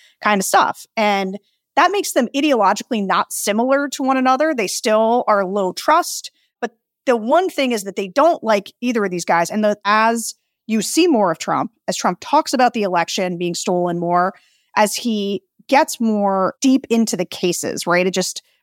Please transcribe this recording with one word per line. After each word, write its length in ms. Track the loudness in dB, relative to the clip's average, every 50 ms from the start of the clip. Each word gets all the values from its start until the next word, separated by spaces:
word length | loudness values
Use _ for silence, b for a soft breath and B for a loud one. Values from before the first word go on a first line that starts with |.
| b b b b
kind 200 | 0 0 0 0
of 40 | 0
stuff. 400 | 2 2 2 2 2 -2 -6 -12 -8 -4
And 420 | -2 0 0 0 0 -2 -4 -8 -10 _ _ _ _ _ _ 0
that 140 | 2 2 2
makes 200 | 2 -2 -4 -2
them 160 | 0 0 0 0 0
ideologically 720 | 0 0 2 2 4 4 2 2 0 -4 -4 -4 -2 0
not 260 | 0 0 0 -2 -2
similar 560 | -6 -6 -4 -2 -2 0 0 2 0 0 0 -4
to 140 | -6 -4 -2
one 140 | -2 0
another. 360 | 0 2 2 2 2 0 0 -2
They 140 | -2 -4
still 560 | -4 -4 -4 0 2 2 2 2 2 2 2 2
are 180 | 2 2 2 2
low 260 | 0 -2 -2 -2 -2
trust. 600 | -4 -2 0 2 2 2 2 -2 -6 -12 -12 -16 _ _ _ _ _ _ -10 -10 _ _ _ _ _ _ -2
The 120 | 0 0
one 320 | 0 0 2 2 2 2 0
thing 220 | -2 -2 -2 0
is 120 | -2 -2 -4
that 120 | -6 -6
they 120 | -6 -6
don't 360 | -2 0 2 4 4 2 0 0
like 280 | 0 0 0 -2 -6 -10 _
either 220 | -4 -2 0 0 0
of 80 | -2
these 140 | -2 -4 -2
guys. 240 | 0 2 2 0 0
And 140 | -2 0 0
the, 140 | 0 0 0 0
as 500 | 0 2 2 2 2 0 -2 -4 -8 -12 _ _ _ _ _ _
you 140 | -4 -2 -2
see 260 | -2 0 2 2 4
more 240 | 4 4 4 2 2
of 80 | 0 -2
Trump, 320 | -4 -4 -2 -2 -2 -4 _ _ _
as 80 | -8 -4
Trump 240 | -2 -2 -2 -2 -4
talks 320 | -4 0 0 0 0 0 0
about 200 | 2 2 2 2
the 100 | 0 -2
election 540 | 0 0 0 0 -2 -2 -4 -4 -4 -4
being 180 | -4 -4 -4 -6
stolen 440 | -4 -2 -2 0 0 0 0 -2 -2
more, 340 | -2 0 2 2 2 0 -2 b b b b b b b b
as 200 | 0 0 0 0
he 480 | -4 -4 -2 -2 -2 -2 -2 -4 -6 _ _ _ _ _
gets 320 | 2 2 2 2 2 -2 -2
more 560 | -2 0 0 0 0 0 0 0 0 -2 -2 0
deep 240 | 2 2 2 2 2 0
into 280 | 0 0 0 0 -2
the 80 | -4 -4
cases, 600 | -6 -6 -4 -2 -2 -2 -2 -4 -6 -6 -4 -2
right? 180 | 0 0 0 0
It 80 | 0 0
just 280 | -2 -4 -4 -6 -12 -16 _ _ _